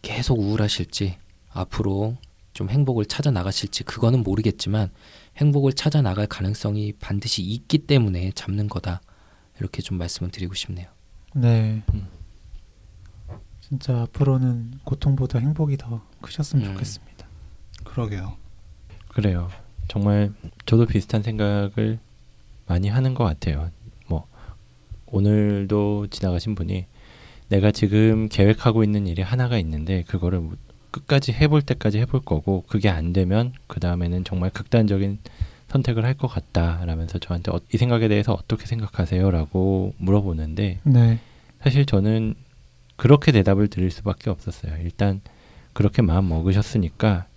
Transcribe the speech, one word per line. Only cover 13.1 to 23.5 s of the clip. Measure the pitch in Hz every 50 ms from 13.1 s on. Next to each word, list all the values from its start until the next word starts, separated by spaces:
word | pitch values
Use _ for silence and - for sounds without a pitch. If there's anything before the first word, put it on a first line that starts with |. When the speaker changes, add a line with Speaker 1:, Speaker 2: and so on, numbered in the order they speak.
| - - - - - - - - - -
Speaker 2:
진짜 | - - 143 131 - - 127 120
앞으로는 | 117 - - - 143 135 131 131 127 127 120 120 117 117 123 135 -
고통보다 | - 135 143 - 143 135 127 127 127 - 123
행복이 | 117 143 151 156 156 147 139 135
더 | - 117 117 113 - - - -
크셨으면 | - - - - 151 - - 139 110
Speaker 1:
음. | 98
Speaker 2:
좋겠습니다. | 95 95 110 - - - - - - - - - - - - - - - - - - - -
Speaker 4:
그러게요. | - - - 117 107 104 95 95 101 - - - - - - - - - - - - - - - -
Speaker 3:
그래요. | - - 104 104 90 87 87 90 - - - - - - - -
정말 | - 104 101 104 104 104 104 101 101 - - - - - -
저도 | - 117 117 117
비슷한 | 107 - 107 - - - 110
생각을 | 104 113 107 107 104 101 104 101 101 98 98 110 110 110 110 113 - _ - - - - - - - - - - -
많이 | - 87 90 95 104
하는 | 104 127 131 131 127
것 | 123 123
같아요. | 95 78 - - -